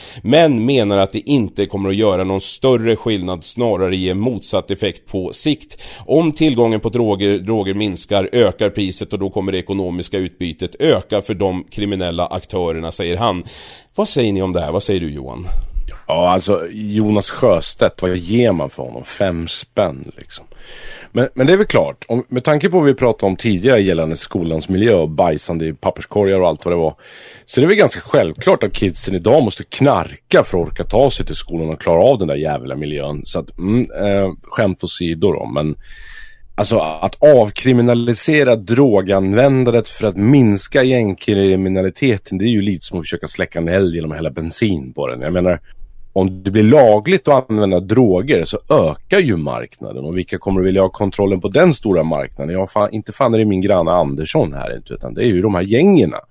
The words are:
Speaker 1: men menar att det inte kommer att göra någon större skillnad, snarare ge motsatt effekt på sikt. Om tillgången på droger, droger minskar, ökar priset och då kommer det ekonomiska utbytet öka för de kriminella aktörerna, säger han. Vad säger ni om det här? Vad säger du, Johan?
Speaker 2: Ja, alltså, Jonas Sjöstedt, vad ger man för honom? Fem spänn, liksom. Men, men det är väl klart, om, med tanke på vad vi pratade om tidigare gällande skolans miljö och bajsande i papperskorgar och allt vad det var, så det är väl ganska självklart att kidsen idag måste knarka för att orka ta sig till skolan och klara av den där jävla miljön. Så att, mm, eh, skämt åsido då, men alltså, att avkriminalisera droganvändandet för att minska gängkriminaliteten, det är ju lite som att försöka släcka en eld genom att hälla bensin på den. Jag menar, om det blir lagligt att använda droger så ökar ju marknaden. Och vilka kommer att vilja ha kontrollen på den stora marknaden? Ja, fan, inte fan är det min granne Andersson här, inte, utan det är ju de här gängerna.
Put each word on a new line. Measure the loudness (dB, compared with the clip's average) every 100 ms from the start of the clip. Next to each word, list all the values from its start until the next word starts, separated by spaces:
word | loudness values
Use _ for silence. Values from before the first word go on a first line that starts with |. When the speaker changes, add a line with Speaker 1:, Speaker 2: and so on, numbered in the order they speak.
| -14 -8
Speaker 1:
men | 2 6 6 4 2
menar | 2 2 2
att | 2
det | -2 0
inte | 0 0 -2 -4
kommer | -2 -2
att | 0
göra | 2 2
någon | 0 -4
större | -6 -2 2 2 2 0
skillnad, | 0 -2 -4 -6
snarare | -8 -4 -2 0 0 0
ge | -2
motsatt | -2 -2 -4 -4 -4 -4
effekt | -4 -4 -6 -10
på | -8 -8
sikt. | -4 -2 -2 -6 -20 -20 -14 0
Om | 2 2
tillgången | 2 0 2 2 0
på | -2
droger, | -2 0 0 0 0
droger | -2 -2 -2
minskar, | -2 -4 -4 -2 -2 0
ökar | 2 2 2 -2
priset | -2 -4 -6 -8
och | -6
då | -6
kommer | -4 -4
det | -4
ekonomiska | -4 -4 -4 -6 -6 -6
utbytet | -6 -6 -8 -6 -10 -4
öka | 0 0 0 -4
för | -4
de | -4 -2 -4
kriminella | -8 -6 -4 -2 -4 -4 -4
aktörerna, | -6 -6 -4 -4 -4 -6
säger | -6 -4 -2
han. | -2 -2 -8 -18 -20 -20 _ -6
Vad | -4
säger | 0 0
ni | 0
om | -2
det | -2
här? | -4
Vad | -4
säger | -2 -4
du, | -4
Johan? | -8 -12 -10 -2 -2 -2 -6 -6 -8 -4
Speaker 2:
Ja, | 0 2
alltså, | 2 2 -2 -2
Jonas | -10 -4 0 2 0 -2
Sjöstedt, | 0 2 2 0 -2 -2 0
vad | -4 -4
ger | 0 2 2
man | 2 -4
för | -8
honom? | -12 -12
Fem | -10 -4 -4 -4 -6
spänn, | -10 -6 -2 -2 -4 -16 -20
liksom. | -20 -20 -20 -20 -20 -18 -18 -18 -6
Men, | -2 -2
men | 2 4
det |
är | 4
väl | 4
klart, | 2 0 -4 -6
om, | -4 -4
med | -4
tanke | 0 2 2
på | 2
vad | 4
vi |
pratade | 4 2 0 -2
om | 0
tidigare | 0 0 4 4
gällande | 4 0 -2 -4
skolans | -6 -4 -2 -4 -2
miljö | 0 4
och | 4 2
bajsande | 0 0 0 -4 -6 -6
i |
papperskorgar | -4 -4 -4 -4 0 2 2
och | 2
allt | 0 -2
vad |
det | 0
var, | -2 -4 -16 -20 -20 -20 -6
så | 0
det | 2
är |
väl | 4
ganska | 2 0
självklart | -2 0 0 -2 0 0
att | 0
kidsen | -2 -2 -4 -6 -2
idag | 2 4
måste | 2 -4
knarka | -8 0 2 2 -2 -10 0 2
för | 2 -2
att | -4
orka | -6
ta | -2 2 2
sig | 0 -6
till | -6
skolan | -8 -6 -6
och | -4
klara | 2 4
av | 4 2
den | 0
där | -2
jävla | -4 -4 -6 -8
miljön. | -6 -6 -6 -8 -8
Så | -8
att, | -10 -6
mm, | -2 0 -2
eh, | -4 -2 0 -2 -6
skämt | -8 -2 -2 -2
åsido | -8 -6 -6 0 0
då, | 0 -4
men | -4 -4 -6 -12 -20 -18 -18 -18 -20 -10 -4
alltså, | 0 0
att | 0 -4 -6 4
avkriminalisera | 6 8 6 0 0 2 4 2 0 -2 0 2 4 2
droganvändandet | 2 4 4 4 2 0 2 4 4 4 2 0 0
för | -4 -4
att | 0
minska | 4 6 6 2 0 0
gängkriminaliteten, | 2 2 0 -2 -2 2 2 2 0 -2 -2 0 0 0 -4 -2
det | 0
är |
ju | 0
lite | 0 -4 -6
som | -10
att | -8
försöka | -8 -8
släcka | -6 -6 -4
en | -2
eld | 0 0 -2
genom | -6
att | -6
hälla | -6
bensin | -6 -8 -2 -2 -2 -6
på | -8 -8
den. | -6
Jag | -4
menar, | 0 0 0 -4 -18 -18 -18 -6
om | -2 -2 -2
det | -2
blir | 4
lagligt | 6 8 8 6 2 0 2
att | 2 2
använda | 0 2 0
droger | 2 4 4 4 2 0 0
så | -6 0
ökar | 2 2 -2 -2 0
ju | 2 0
marknaden. | -4 -8 -10 -14 -14 -10 -6
Och | -6
vilka | -6 -6
kommer | -2 0
att | 2
vilja | 2
ha | 2
kontrollen | 0 -4 0 0 0
på | 0
den | 4 4
stora | 2 0 0
marknaden? | 0 -2 -6 -8 -6
Ja, | -4 -2
fan, | 0 -2
inte | -2 -8
fan | -2 2
är | 2
det | 2
min | 2
granne | 2 2 2
Andersson | 2 0 -2 -2 0 0
här, | -4 -8 -10
inte, | -12
utan | -12 -10
det | -2
är | 0
ju | 2
de | 0 0
här |
gängerna. | 0 2 4 4 4 -2 -12